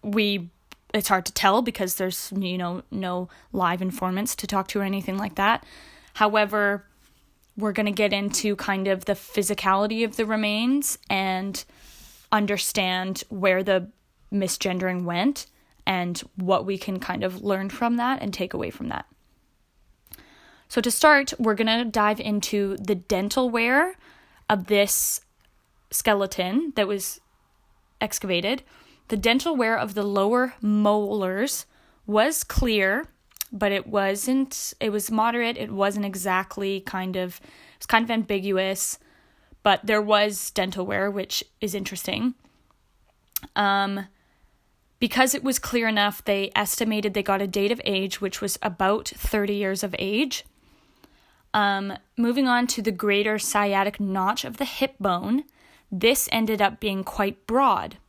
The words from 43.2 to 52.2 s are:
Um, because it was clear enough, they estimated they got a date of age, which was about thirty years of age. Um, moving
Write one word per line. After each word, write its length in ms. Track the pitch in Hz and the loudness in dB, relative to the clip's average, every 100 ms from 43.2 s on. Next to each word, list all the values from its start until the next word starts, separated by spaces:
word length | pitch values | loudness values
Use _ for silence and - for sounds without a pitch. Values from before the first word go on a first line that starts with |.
| _ - - - | _ -10 -6 0
Um, 520 | 202 196 196 196 190 _ _ _ _ _ _ _ _ _ | 2 2 0 -4 -8 _ _ _ _ _ _ _ _ _
because 360 | 247 247 262 269 | -2 4 4 4
it 80 | |
was 160 | 254 254 | 0 -2
clear 280 | - 240 226 | 0 0 2
enough, 380 | 214 208 202 - | 2 2 0 -2
they 260 | 202 196 - | 0 0 -2
estimated 580 | 185 - 220 214 208 | -2 0 0 0 0
they 100 | 196 | -2
got 180 | 196 196 | 0 0
a 60 | 196 | 0
date 240 | 196 202 | 0 0
of 80 | 240 - | 0 -2
age, 340 | 196 190 - | -2 -2 -4
which 220 | 196 - | -6 -4
was 160 | 202 - | -6 -4
about 460 | 202 175 190 214 - | -6 0 0 0 -2
thirty 440 | - - 214 202 202 | -6 -2 0 0 0
years 280 | 196 190 | -2 -2
of 100 | 202 - | -4 -4
age. 460 | 196 208 285 - - _ _ _ _ _ _ _ _ _ _ | -2 0 -2 -4 -10 _ _ _ _ _ _ _ _ _ _
Um, 400 | 214 202 196 196 - _ | 2 2 0 -4 -10 _
moving 300 | - | -2